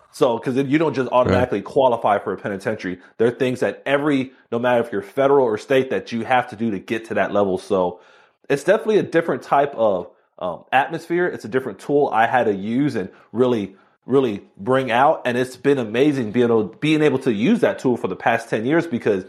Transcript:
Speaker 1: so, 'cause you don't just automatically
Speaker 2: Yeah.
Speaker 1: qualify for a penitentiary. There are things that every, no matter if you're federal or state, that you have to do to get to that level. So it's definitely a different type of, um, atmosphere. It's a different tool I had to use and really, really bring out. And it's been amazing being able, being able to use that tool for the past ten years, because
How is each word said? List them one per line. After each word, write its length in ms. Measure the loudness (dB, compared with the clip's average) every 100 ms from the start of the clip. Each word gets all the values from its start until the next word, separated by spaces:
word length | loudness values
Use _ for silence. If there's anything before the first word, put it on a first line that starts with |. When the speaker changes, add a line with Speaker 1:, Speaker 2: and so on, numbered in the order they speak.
| _
Speaker 1:
so, 280 | 0 0 2
'cause 180 | -2 -2
you 220 | 0 0
don't 160 | 0
just 160 | -2 0
automatically 460 | 2 2 2 0 -2
Speaker 2:
Yeah. 60 |
Speaker 1:
qualify 540 | -2 0 2 2 0 0
for 140 | -2
a 40 | -8
penitentiary. 600 | -8 -8 -6 -6 -8 -10 -10 0
There 100 | 0
are 20 |
things 300 | 0 -2 -2
that 220 | -4 -4 -2
every, 460 | 0 0 -2 -4 -12 _
no 80 | -4
matter 220 | 0 0
if 80 | 0
you're 120 | -6
federal 420 | -6 0 2 4
or 140 | 2 0
state, 320 | 0 0 0
that 220 | -4 -6
you 120 | -6
have 240 | 0 0 0
to 60 | -4
do 140 | -4
to 80 | -4
get 260 | -6 -8 -4
to 80 |
that 180 | -4 0
level. 240 | 0 0 -2
So 420 | -2 0 0 -4 _ _ _ _ -4
it's 160 | -2
definitely 340 | 2 0 2 0
a 40 |
different 400 | 2 0 0 -4
type 320 | 0 2 2 0
of, 320 | 0 0 -6 _ _ -10
um, 240 | -8 -8 -2
atmosphere. 540 | 0 0 -6 -4 -2 -2
It's 180 | -4
a 40 | -4
different 300 | -4 -4 -8
tool 320 | -2 0 2
I 140 | 2 2
had 180 | 2
to 100 | 0
use 400 | -2 -2 -2 -2
and 140 | -2 -6 -12 _
really, 440 | 0 2 0 -4 -10 _ _ 0
really 360 | 2 2 -2 -10 -8
bring 340 | 0 0 2
out. 320 | 4 4 2
And 120 | 0 -2
it's 180 | -4 -2
been 220 | 0 2
amazing 520 | 0 2 2 2 -2
being 140 | 2 2
able, 180 | 2
being 380 | 0 -2 0 2
able 160 | 2 2
to 120 | 0
use 280 | 0 2 2
that 180 | 2 0
tool 180 | -2 -2
for 120 | -4
the 80 | -4
past 320 | 0 -2 -2
ten 140 | -4 0
years, 200 | 0 0
because 380 | -2 0 -2